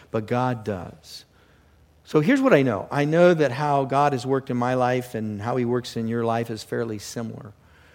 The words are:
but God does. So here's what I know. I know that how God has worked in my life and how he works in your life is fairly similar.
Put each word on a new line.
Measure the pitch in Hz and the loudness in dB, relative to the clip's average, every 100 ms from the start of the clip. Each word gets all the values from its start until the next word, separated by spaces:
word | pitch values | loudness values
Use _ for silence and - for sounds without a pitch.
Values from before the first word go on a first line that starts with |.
| - | -6
but | 113 107 | -6 -2
God | 123 127 117 | 0 0 -2
does. | 107 95 87 - - - - _ _ _ _ _ _ _ | -6 -6 -8 -16 -20 -20 -20 _ _ _ _ _ _ _
So | - 156 | 0 2
here's | 156 269 | 4 4
what | 262 160 | 6 6
I | |
know. | 131 98 - | 4 0 -2
I | 139 147 | -2 2
know | 165 180 165 | 6 6 6
that | 143 | 2
how | 123 147 139 131 | 0 0 0 2
God | 139 147 | 2 2
has | 135 127 | 0 0
worked | 135 131 | -2 -2
in | 123 | -2
my | 123 | 0
life | 127 123 127 127 | 2 2 0 -4
and | 113 110 104 | -6 -6 -6
how | 113 127 | -4 -2
he | |
works | 120 123 120 117 | 0 -2 -4 -6
in | 113 | -4
your | 117 117 | -2 -2
life | 117 117 | -2 -4
is | 110 | -8
fairly | - 120 117 107 | -6 -6 -4 -8
similar. | - 120 113 117 113 101 _ - - | -10 -10 -10 -12 -16 -20 _ -20 -20